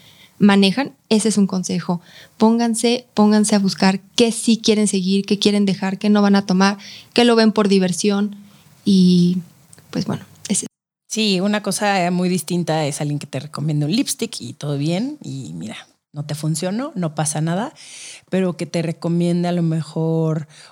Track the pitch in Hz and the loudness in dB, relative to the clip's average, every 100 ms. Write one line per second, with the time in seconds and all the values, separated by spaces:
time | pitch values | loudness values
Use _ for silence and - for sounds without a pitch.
0 | - - _ - 202 196 196 208 285 - | -20 -20 _ 2 4 6 4 2 -4 -10
1 | - 220 220 202 190 190 180 180 175 170 | -2 0 2 0 0 -2 -4 -4 -4 -6
2 | - - - - 220 233 233 220 233 247 | -8 -20 -20 0 2 2 0 0 0 -2
3 | - - 208 214 208 208 196 - 190 190 | -2 2 4 4 4 2 0 2 2 2
4 | - - 233 220 - 220 226 214 208 196 | -2 0 0 2 0 2 2 2 2 0
5 | 185 196 196 202 208 208 196 180 190 190 | 0 -2 0 0 2 2 0 -2 -4 -2
6 | 208 208 202 196 196 185 196 202 - - | 2 4 4 2 2 2 2 0 -10 -20
7 | - - 240 226 220 208 202 196 180 175 | -4 2 4 4 4 4 2 2 2 0
8 | 208 202 208 - - - _ _ - 190 | -2 0 -2 -6 -20 -20 _ _ 2 4
9 | 180 180 175 180 - _ _ - - - | 6 6 4 0 -6 _ _ -20 -10 -8
10 | - - - _ - 202 - _ _ _ | -6 -8 -12 _ -6 -6 -6 _ _ _
11 | _ - 214 185 202 208 208 185 208 196 | _ -2 0 0 0 -2 -2 -2 0 0
12 | 175 180 180 180 - 175 170 156 143 - | 0 0 0 -2 -2 -2 0 -2 -2 -4
13 | 147 147 - 135 147 - 151 147 147 160 | -4 -6 -8 -10 -10 -6 -4 -2 0 -2
14 | - - 226 - 120 - 147 143 151 175 | -4 -6 -8 -8 -14 -10 -8 -4 -2 -2
15 | 262 302 - 135 151 165 175 - - _ | -4 -8 -12 -12 -12 -12 -12 -14 -20 _
16 | _ 147 151 151 156 160 180 214 285 214 | _ -12 -10 -6 -4 -4 -4 -6 -6 -6
17 | 165 156 151 151 165 180 269 - - - | -6 -4 -4 -2 -2 -2 -6 -10 -20 -20
18 | - - _ 190 185 - 165 175 160 165 | -18 -20 _ -2 -2 -4 -6 -4 -4 -4
19 | 170 170 175 175 175 175 165 160 151 165 | -2 0 0 0 0 0 0 -2 -4 -4
20 | 160 160 160 160 147 - - | -2 0 0 -2 -6 -16 -20